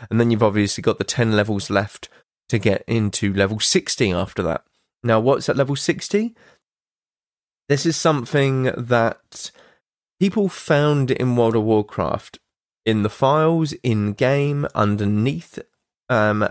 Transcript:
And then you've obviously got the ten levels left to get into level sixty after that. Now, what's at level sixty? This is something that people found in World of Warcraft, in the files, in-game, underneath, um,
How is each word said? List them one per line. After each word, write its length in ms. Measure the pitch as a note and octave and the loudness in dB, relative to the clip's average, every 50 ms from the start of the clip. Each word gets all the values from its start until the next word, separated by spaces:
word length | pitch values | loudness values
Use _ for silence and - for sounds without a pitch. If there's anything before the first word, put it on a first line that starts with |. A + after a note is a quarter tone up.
| A#2 - | -8 -2
And 100 | G#2+ A2+ | 2 2
then 120 | A#2 A#2 | 4 4
you've 100 | A#2 G#2 | 4 2
obviously 400 | A2+ G#2+ G2 G#2 G#2 G2+ - - | 2 2 2 2 0 0 -2 -2
got 160 | E2+ A#2 G#2+ | -2 -2 0
the 60 | - - | 0 -4
ten 300 | - - - A#2 A2+ G#2+ | -4 -2 0 0 2 2
levels 360 | G#2 G#2 A2 G#2+ G2+ - - | 2 2 0 -2 -4 -4 -2
left 400 | G2+ G2 G2+ G2+ - - - - _ _ _ _ _ _ _ - | 0 0 0 -2 -6 -14 -20 -20 _ _ _ _ _ _ _ -4
to 80 | - | -2
get 260 | G#2+ - A2 G2 - - | 0 2 2 0 0 -2
into 440 | - A#2 A2+ G#2+ G2+ - - - G2+ | -2 0 0 0 0 -2 -2 -2 0
level 280 | F#2+ G2 G2 G2 A2 A2 | 2 2 0 0 0 -2
sixty 520 | - - - F#3+ - - - - B2 G2 | 0 0 2 0 0 -2 -2 0 0 0
after 300 | F2+ F2 F#2 - - - F#2 | 0 -2 -4 -4 -6 -4 -4
that. 200 | E2 D#2 - - _ _ _ _ _ _ _ - | -2 -4 -4 -8 _ _ _ _ _ _ _ -2
Now, 160 | A#2 A2+ A2 | 0 2 2
what's 300 | A2+ C3 C#3 - - - | 4 2 2 2 0 -2
at 80 | - | -2
level 180 | D3+ C3+ C3 C#3+ | 0 0 -2 -2
sixty? 580 | C3+ - - D#3+ - - - - G#3 A3 A#3 - _ _ _ _ _ _ _ _ _ _ _ _ _ _ _ _ _ _ _ _ _ _ _ _ _ _ - | -2 -2 -2 -2 -4 -4 -2 0 0 0 -2 -6 _ _ _ _ _ _ _ _ _ _ _ _ _ _ _ _ _ _ _ _ _ _ _ _ _ _ -2
This 160 | C#3+ C#3 D3 | -2 0 0
is 100 | E3 D#3 | -2 -2
something 680 | - - E3 D#3 C#3 A#2 - - C#3+ C#3 C3+ C3+ C3 B2+ B2+ - | 0 0 0 0 0 -2 -2 0 0 2 2 0 0 0 -2 -2
that 760 | - A#2+ A#2 B2 A#2 A2+ A2+ - - _ _ - - - - - _ - _ _ _ _ _ _ _ _ _ _ - | -4 -2 0 2 2 2 0 -2 -6 _ _ -16 -14 -14 -14 -16 _ -20 _ _ _ _ _ _ _ _ _ _ -2
people 300 | F#3 G3+ - A3 G3+ F#3 | -2 0 0 0 -2 -2
found 600 | - - - - D#3+ C#3+ D3 D3+ D3 C#3+ C3+ B2 | -4 -6 -2 0 2 2 2 2 2 2 0 0
in 280 | B2+ - B2 B2+ B2 | 0 -2 0 0 2
World 180 | A#2+ A#2 A2+ A2+ | 2 2 2 2
of 80 | A2+ G#2+ | 2 2
Warcraft, 720 | A2 A2 G#2+ G#2 - - - F2 D2 - - - - - - _ _ _ _ _ _ _ _ _ | 2 2 2 0 -2 -4 -6 -4 -4 -4 -6 -8 -14 -20 -20 _ _ _ _ _ _ _ _ _
in 180 | A2+ A2 G#2+ G2+ | 0 0 0 0
the 60 | G#2+ | -2
files, 600 | - - C3+ C3 D3 D#3 D#3 D#3+ E3 E3 D#3+ C#3+ - - | -2 0 2 2 2 2 2 2 2 0 0 -2 -4 -4
in-game, 840 | - C3 A2 G#2+ G#2 G#2 G#2 - - B2+ C#3 C#3+ C#3+ D3 C#3+ C#3+ D3 - - | -2 -2 0 0 0 -2 -2 0 0 0 2 0 0 -2 -2 -4 -4 -4 -2
underneath, 840 | - G#2+ G#2 G#2 G#2 G#2 G2+ G#2 G#2 A2 C3+ D3+ E3+ - - - - - - _ _ _ _ _ _ _ - | 0 0 0 0 0 0 0 0 0 0 0 -2 -4 -8 -12 -14 -16 -16 -16 _ _ _ _ _ _ _ -2
um, 320 | B2 A2 G#2+ G#2+ G#2+ G#2+ G#2+ - | 0 2 2 2 2 0 0 0